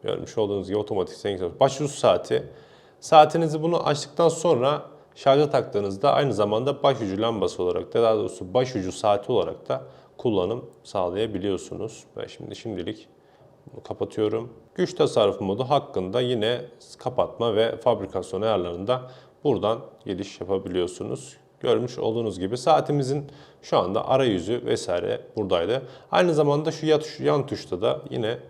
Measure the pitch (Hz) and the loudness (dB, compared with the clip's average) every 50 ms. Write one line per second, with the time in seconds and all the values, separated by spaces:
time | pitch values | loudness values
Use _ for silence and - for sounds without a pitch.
0 | - 101 95 87 85 - - 117 107 101 101 101 90 95 98 107 104 - 113 98 | -4 -4 -6 -6 -6 -6 -4 -2 -2 -2 -2 -4 -4 -2 -4 -4 -2 -2 -2 -2
1 | 90 - - - - 104 98 90 92 85 - - 135 139 - - 151 143 - - | -2 -2 -6 -6 -4 -4 -4 -2 -4 -6 2 2 2 2 2 0 -4 -6 -4 2
2 | - 117 92 - - - 123 - - - - - - - - - - - _ _ | 4 4 4 4 2 -2 -2 -2 -2 -6 -16 -20 -20 -20 -20 -20 -20 -20 _ _
3 | - - 165 156 156 151 151 165 165 156 151 156 151 170 170 165 - 147 147 143 | -2 8 10 10 10 10 6 0 0 0 0 -2 0 0 0 0 2 0 0 -2
4 | - - - - 170 160 165 - - 175 160 120 123 135 151 147 - - - - | -4 -8 0 4 4 4 4 2 2 2 4 4 4 2 0 0 -6 -12 -20 -20
5 | - _ _ - - 143 135 143 151 147 - 131 110 - - 104 101 101 98 98 | -20 _ _ 0 4 6 6 6 6 4 2 0 0 0 -2 -2 -2 -2 -2 2
6 | - 143 - 139 147 139 107 98 104 101 107 110 127 139 143 - - 139 135 117 | 2 4 4 4 2 0 2 2 2 2 2 0 0 -2 -2 2 2 2 2 2
7 | 117 95 95 98 110 117 117 104 95 87 - - 90 90 87 85 87 - - 117 | -2 -4 -2 0 0 0 0 0 -2 -2 -2 -2 -2 0 0 -2 -4 -2 0 2
8 | 117 113 110 107 101 92 - - 95 90 92 127 131 127 - 104 92 92 90 - | 4 4 4 2 0 -4 -6 -8 -12 0 0 0 0 2 -2 -4 -4 -4 -6 0
9 | - 107 101 101 - - 123 104 85 82 82 - - - 131 131 131 - - - | 2 2 2 2 0 0 0 0 0 0 -4 -10 -8 -6 -6 -6 -6 -14 -20 -20
10 | - _ _ - - 127 107 95 90 92 113 127 135 - - - _ - - 101 | -20 _ _ -4 -2 0 0 2 0 0 -2 -6 -8 -14 -20 -20 _ -8 -4 -2
11 | 90 87 90 101 113 113 104 92 90 101 95 87 - - - 90 98 113 - - | -2 -2 -2 -2 -4 -2 -4 -4 -2 -2 -2 -2 -6 -10 -10 -10 -10 -10 -10 -14
12 | - - _ - - - - - 85 - 101 - - 117 104 90 87 98 107 - | -20 -16 _ -12 -12 -12 -12 -16 -14 -14 -14 -10 -10 -8 -8 -6 -6 -8 -8 -10
13 | - _ _ _ _ _ _ _ - - - _ _ - - - - - 101 - | -14 _ _ _ _ _ _ _ -20 -20 -20 _ _ -20 -20 -18 -12 -12 -6 -6
14 | - 98 - - 107 104 107 113 117 123 - - - _ _ - 180 175 - - | -6 -6 -2 0 0 0 0 -2 -6 -8 -14 -20 -20 _ _ -2 -2 -2 2 0
15 | 151 127 - 127 107 101 92 - 101 95 98 98 131 123 147 139 135 - - 101 | 0 2 4 4 4 4 2 0 -2 -2 -2 -2 0 0 0 0 0 -2 -6 -4
16 | 92 92 98 123 127 123 127 113 104 110 123 120 - - - - - - - - | -4 -2 -2 -2 0 0 0 0 0 0 0 -2 -6 -12 -18 -20 -20 -20 -20 -8
17 | - 127 123 - 87 80 - - 117 117 104 104 113 113 - 107 - 127 117 101 | -8 -4 0 0 -2 -2 -2 -2 0 2 4 4 2 2 0 0 2 2 2 2
18 | 98 92 - 95 90 - - 95 107 113 107 92 87 87 87 87 98 107 127 127 | -2 -6 -6 -6 -6 -4 -6 -2 0 0 0 0 0 -2 -6 -6 -2 -2 -2 -2
19 | 127 - - - - - _ _ - 151 123 92 92 104 117 117 - - - - | -2 -12 -18 -20 -20 -20 _ _ 0 0 0 2 2 0 -2 -2 -6 -16 -20 -14
20 | - 104 98 87 101 - - - - 90 98 95 - - 87 90 87 - - - | -8 -6 -6 -6 -6 -10 -10 -12 -4 -2 -2 -2 -2 -2 -2 -2 -2 -2 -4 -8
21 | 104 110 123 - - - - - _ _ _ _ - 127 117 110 120 123 - - | -8 -8 -8 -8 -10 -18 -20 -20 _ _ _ _ 0 0 2 2 0 -4 -6 -4
22 | - 113 113 120 117 110 95 90 92 95 117 127 - 175 156 147 151 - 147 143 | -4 -2 -2 -2 -4 -4 -4 -4 -4 -4 -4 -2 2 4 4 4 4 2 0 0
23 | 135 127 139 151 139 - - - - - - _ - - - 135 92 90 98 - | 0 0 -2 -4 -6 -10 -16 -20 -20 -20 -20 _ -6 0 0 0 2 2 0 -2
24 | - - 127 135 135 123 101 90 82 98 117 120 117 120 120 - - - 87 87 | 0 2 2 4 4 2 2 0 0 -2 -4 -4 0 -2 -2 -2 0 -2 -2 -2
25 | 92 98 110 - - - - 110 104 92 92 85 85 95 117 135 131 - - - | 0 -2 -4 -4 -6 -8 -6 -4 -2 0 0 0 2 0 -2 -2 -4 -8 -18 -20
26 | - _ - 175 185 175 160 147 151 147 143 147 156 160 147 - 156 156 156 156 | -10 _ 2 4 4 4 4 4 4 4 2 2 0 -2 -4 -2 2 2 2 2
27 | 156 - - - 131 147 151 143 131 - 107 - - - 92 90 104 120 139 - | 2 -4 -10 -2 0 0 2 2 0 -2 -6 -8 -6 -6 -4 -2 0 0 0 -2
28 | - - 131 127 113 107 123 127 - | -6 -8 -4 -4 -2 -2 -4 -6 -10